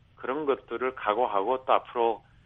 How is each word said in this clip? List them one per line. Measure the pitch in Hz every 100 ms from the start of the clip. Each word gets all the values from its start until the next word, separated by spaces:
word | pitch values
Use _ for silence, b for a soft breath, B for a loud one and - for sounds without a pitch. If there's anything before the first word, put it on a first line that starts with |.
| _ -
그런 | 117 139 147
것들을 | 131 - 117 127
각오하고 | - 104 104 120 104 101 131
또 | -
앞으로 | 107 - 123 117 104 b b